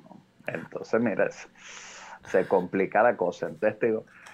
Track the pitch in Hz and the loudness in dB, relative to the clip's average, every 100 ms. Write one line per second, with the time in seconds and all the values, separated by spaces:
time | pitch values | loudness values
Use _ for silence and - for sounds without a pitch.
0 | - - _ _ - - - - - - | -18 -20 _ _ -10 -8 -8 -12 -2 0
1 | 117 92 98 - - - - - - - | 0 0 -2 -4 -18 -20 -20 -18 -18 -18
2 | - - - 95 90 98 90 95 92 107 | -18 -18 0 0 4 2 2 0 2 4
3 | 117 107 90 87 87 82 107 107 120 110 | 4 4 0 -2 -6 -2 -2 0 0 0
4 | - - - | -4 -16 -20